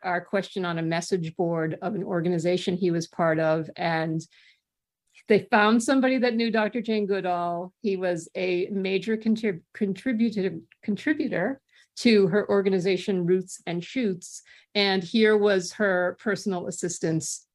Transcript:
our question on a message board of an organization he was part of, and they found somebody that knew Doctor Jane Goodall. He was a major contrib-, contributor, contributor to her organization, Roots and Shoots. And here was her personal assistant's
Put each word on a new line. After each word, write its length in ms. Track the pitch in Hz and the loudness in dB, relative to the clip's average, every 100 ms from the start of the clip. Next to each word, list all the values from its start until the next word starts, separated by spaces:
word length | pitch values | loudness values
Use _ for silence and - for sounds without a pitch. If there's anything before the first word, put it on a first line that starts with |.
our 180 | 185 175 | -4 -4
question 460 | - 196 185 190 180 | -2 -4 -4 -4 -4
on 100 | 165 | -2
a 40 | |
message 520 | 165 165 - 185 160 - | -2 -2 -2 -2 -2 -2
board 420 | 170 165 160 - | -2 0 -2 -4
of 140 | 190 | -6
an 100 | 202 | -6
organization 720 | - 175 170 170 175 180 190 175 | -4 -2 0 0 0 0 -2 0
he 140 | 180 | 0
was 160 | 170 160 | 0 -4
part 320 | - 165 160 | -2 0 2
of, 300 | 156 160 160 - | 2 0 -4 -6
and 440 | 165 160 165 160 160 _ _ _ _ _ _ _ _ _ - | -2 -2 -2 -4 -6 _ _ _ _ _ _ _ _ _ 2
they 200 | 202 - | 2 4
found 320 | 220 214 233 | 4 6 4
somebody 360 | 233 269 254 262 | 4 2 2 2
that 160 | 247 | 2
knew 160 | 226 233 | 0 0
Doctor 320 | 214 208 240 | 0 0 -2
Jane 240 | 220 214 196 | -2 0 0
Goodall. 640 | 196 180 175 175 170 185 _ | -2 -2 -2 -2 -4 -8 _
He 160 | 214 190 | -4 -2
was 320 | 185 170 165 185 | -2 -2 -6 -4
a 320 | 185 180 190 | -2 -2 -2
major 460 | 196 190 190 214 220 | -4 -2 -2 -2 -2
contrib-, 460 | 226 214 220 165 - | 0 0 -2 -4 -8
contributor, 840 | - 202 - 262 220 233 196 185 165 - _ | -4 -4 -2 -2 0 0 0 -2 -4 -14 _
contributor 800 | - 196 302 302 277 170 214 269 _ _ _ - | -6 -2 -2 -2 -2 -2 -2 -4 _ _ _ 0
to 260 | 240 214 190 | 4 6 6
her 200 | 208 202 | 2 2
organization, 720 | 202 190 190 190 214 214 185 | 2 2 2 2 0 0 0
Roots 380 | 175 185 185 - - | 2 0 -2 -10 -8
and 160 | 170 | -8
Shoots. 600 | 175 262 214 180 - - - - _ | -6 -2 -2 -4 -10 -18 -20 -20 _
And 280 | 208 202 190 | 0 2 0
here 360 | 170 233 214 214 | 0 4 6 6
was 340 | 208 190 180 | 4 2 0
her 440 | - 202 180 180 - | -2 0 2 0 -2
personal 460 | 220 190 208 180 180 | -4 -2 -2 -4 -6
assistant's 800 | - 180 - 165 160 - - _ | -6 -6 -2 -2 0 -2 -8 _